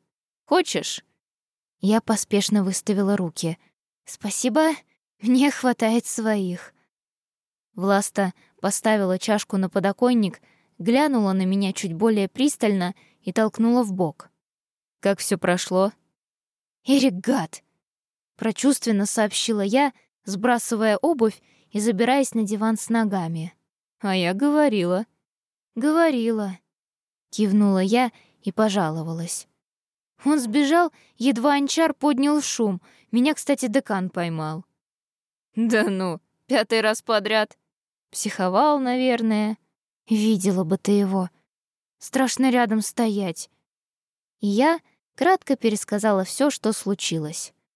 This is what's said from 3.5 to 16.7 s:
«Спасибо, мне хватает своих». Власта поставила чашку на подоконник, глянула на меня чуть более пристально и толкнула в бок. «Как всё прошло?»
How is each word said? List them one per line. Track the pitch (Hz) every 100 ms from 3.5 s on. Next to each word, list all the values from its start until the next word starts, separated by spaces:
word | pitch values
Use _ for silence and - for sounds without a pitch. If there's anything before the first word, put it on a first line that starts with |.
| 165 _ _ _ _
«Спасибо, | - - 208 - 247 220 311 190 _ _ _ _
мне | 214 254 285
хватает | - 254 240 220 233 -
своих». | - 220 214 185 180 - _ _ _ _ _ _ _ _ _ _
Власта | - 196 196 - - 190 - _ _
поставила | 196 - 226 214 190 185
чашку | - 202 - 190
на | 190
подоконник, | 202 190 196 247 240 196 - _ _ _ _
глянула | 180 247 302 247 202
на | 190
меня | 185 196 196
чуть | - 185
более | 165 226 214 196
пристально | - 285 - 220 196 180 - _ _
и | -
толкнула | 202 220 - 226 247
в | 220
бок. | 185 165 - - _ _ _ _ _ _ _
«Как | 196 196
всё | - 190
прошло?» | 185 180 - 185 196 - _ _ _ _ _ _ _